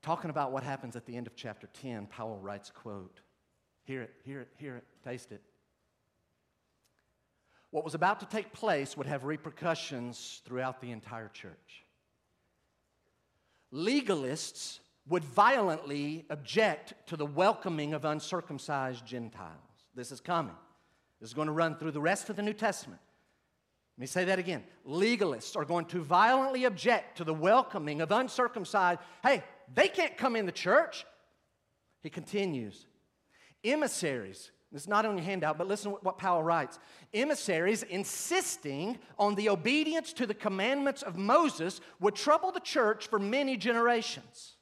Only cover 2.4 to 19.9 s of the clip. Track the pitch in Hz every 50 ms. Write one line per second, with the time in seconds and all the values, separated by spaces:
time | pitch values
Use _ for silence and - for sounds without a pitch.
2.4 | 95 98 101 101 98 - _ - - 117 104 98 92 92 _ - _ _ _ _
3.4 | _ _ _ _ _ _ _ _ _ - 135 131 120 107 - _ _ 135 139 139
4.4 | 123 - _ _ 151 143 127 120 - _ _ _ _ 123 123 123 - - 107 101
5.4 | _ _ _ _ _ _ _ _ _ _ _ _ _ _ _ _ _ _ _ _
6.4 | _ _ _ _ _ _ _ _ _ _ _ _ _ _ _ _ _ _ _ _
7.4 | _ _ _ _ _ _ - 240 - 160 139 160 165 185 208 - 208 - - 220
8.4 | 208 214 - - - 214 175 143 139 135 - 151 135 131 147 139 123 139 156 151
9.4 | 156 160 151 - - 175 165 156 - - 143 123 120 120 120 - - - - -
10.4 | _ - 123 127 127 131 123 - 127 123 120 110 104 - 123 113 110 104 _ -
11.4 | - 98 80 _ _ _ - - _ _ _ _ _ _ _ _ _ _ _ _
12.4 | _ _ _ _ _ _ _ _ _ _ _ _ _ _ _ _ _ _ _ _
13.4 | _ _ _ _ _ _ - 139 165 208 262 285 269 202 196 156 135 127 139 156
14.4 | - - - - - - - - _ _ _ _ _ 139 165 180 156 139 123 202
15.4 | 202 233 269 247 208 185 156 156 156 143 143 143 143 147 151 165 156 - 151 147
16.4 | 139 117 127 190 220 202 160 - - - - _ _ - 170 156 147 147 143 143
17.4 | 185 202 220 220 - 196 170 156 147 147 156 151 127 156 151 151 147 - 185 180
18.4 | 160 - 151 135 - - 147 139 131 131 131 120 120 110 123 123 117 110 - -
19.4 | 98 80 80 - - _ _ _ _ _